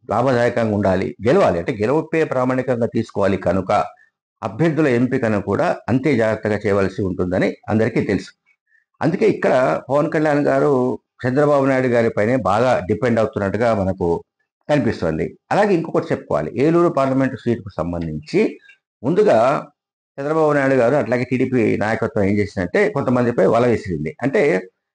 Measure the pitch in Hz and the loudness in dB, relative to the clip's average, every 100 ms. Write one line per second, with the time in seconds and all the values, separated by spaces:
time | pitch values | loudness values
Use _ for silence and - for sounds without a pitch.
0 | - 104 127 120 120 117 110 101 98 92 | -4 0 2 2 2 0 0 0 0 0
1 | 95 - 110 185 147 87 90 110 110 151 | -2 -4 0 4 2 0 -4 -4 -2 -2
2 | 156 160 151 127 127 127 127 120 113 - | -2 -2 -2 0 0 -2 -2 -2 -2 -2
3 | 110 101 98 95 104 95 90 101 - - | -4 -2 0 0 0 0 0 0 -2 -8
4 | _ _ _ _ 107 107 165 147 151 117 | _ _ _ _ -10 -2 0 2 2 2
5 | 127 131 117 104 98 98 151 - - 127 | 0 0 0 -2 0 0 -2 -2 -2 0
6 | 151 120 110 110 107 104 104 101 95 - | 2 2 0 0 -2 -2 0 0 0 -2
7 | 95 87 90 92 190 - - 110 117 - | -4 -2 -2 0 -2 -4 -2 0 0 0
8 | 135 95 - - _ _ _ _ _ _ | -2 -2 -6 -18 _ _ _ _ _ _
9 | 151 170 214 - - 135 135 151 - 139 | -4 0 0 0 0 2 2 -2 -2 -2
10 | 147 160 156 147 139 135 147 131 127 110 | 0 0 0 0 0 2 2 2 0 -4
11 | _ - 123 127 147 143 135 131 127 120 | _ -8 -2 2 2 2 2 2 2 2
12 | 113 110 107 131 92 104 127 120 90 104 | 2 0 0 0 0 2 2 0 0 -2
13 | 127 113 107 107 98 101 117 110 95 95 | 0 2 0 0 -2 0 0 0 0 -2
14 | 87 82 - _ _ _ - 147 113 - | -2 -2 -6 _ _ _ -2 0 0 -2
15 | 82 80 85 - - 165 208 170 165 170 | -2 -2 -6 -8 -4 0 2 0 0 -4
16 | 160 135 - 165 156 117 147 170 170 139 | -2 -6 -4 -4 -4 0 2 2 2 0
17 | 135 131 131 123 120 113 - - 85 85 | 0 0 -2 -2 -4 -4 -4 -6 -6 -4
18 | 82 76 - 175 - - - _ _ _ | -6 -8 -4 -2 -2 -4 -18 _ _ _
19 | 202 - - 113 123 151 - _ _ _ | -2 0 2 4 2 0 -6 _ _ _
20 | _ - 143 160 151 147 135 135 120 143 | _ -10 -4 0 2 2 2 2 2 2
21 | 107 123 127 127 131 127 107 104 101 110 | 0 -2 -2 -2 0 2 2 0 -2 -2
22 | 113 110 98 104 95 - 87 196 208 139 | -2 0 0 0 -2 -4 -2 0 0 0
23 | 131 123 120 120 185 113 123 110 - 82 | 0 0 0 2 2 2 2 0 -2 -6
24 | 76 - 139 214 151 180 - _ _ | -6 -6 -2 0 0 0 -6 _ _